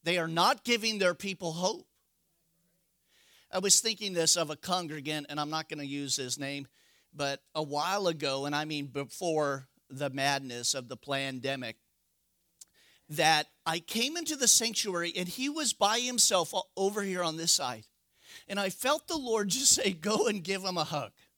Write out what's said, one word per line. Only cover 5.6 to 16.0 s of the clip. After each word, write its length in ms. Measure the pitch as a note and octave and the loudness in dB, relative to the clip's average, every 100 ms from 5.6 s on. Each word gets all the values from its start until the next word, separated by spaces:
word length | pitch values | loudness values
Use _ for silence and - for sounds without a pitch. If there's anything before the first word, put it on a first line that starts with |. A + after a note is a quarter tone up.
| D#3 | -6
gonna 140 | D#3 | -10
use 340 | C#3+ C#3+ C#3+ C3+ | -6 -6 -4 -4
his 200 | B2+ A#2+ | -4 -4
name, 300 | C#3 C#3+ C3+ _ _ _ _ | -4 -6 -10 _ _ _ _
but 280 | C#3+ C#3+ C#3 _ | -4 -4 -4 _
a 80 | D#3 | -6
while 440 | D3 C#3+ E3+ G3+ F#3+ | -2 -2 0 2 0
ago, 380 | D#3+ C#3+ C3+ | 0 -2 -2
and 80 | C#3+ | 0
I 120 | D3 | -2
mean 220 | D#3 D3+ C#3 | -2 -4 -4
before 840 | C#3+ C3+ - F3+ D#3 C#3+ C3+ C3+ _ _ | -6 -8 -4 0 2 2 -2 -8 _ _
the 200 | C3 C#3+ | -6 -4
madness 640 | C3+ C#3 C#3 C3+ A#2+ A#2+ | 0 2 0 -2 -4 -2
of 160 | C#3 A#2+ | -2 -6
the 80 | B2+ | -12
pandemic, 800 | C#3+ C#3 C#3 C3 C3+ C3+ A#2+ - _ _ _ _ _ _ _ _ - _ _ _ _ | -4 -2 -2 -4 -4 -4 -6 -10 _ _ _ _ _ _ _ _ -20 _ _ _ _
that 420 | D3+ D#3+ D#3 - _ | 2 4 4 2 _
I 140 | D#3+ E3 | -4 -4
came 380 | - A3 B3+ E4+ | -4 -2 -2 -2
into 180 | D#4 | -4
the 120 | D4 B3+ | 2 4
sanctuary, 680 | - A3+ G#3 G#3 F3 E3+ | 4 4 -2 -2 -2 -2
and 140 | F3 F3+ | -4 -6
he 180 | G#3+ C4+ | -4 -4
was 240 | D#4 C#4+ | -2 -2
by 280 | - G3+ | 2 2
himself 540 | A#3 | 2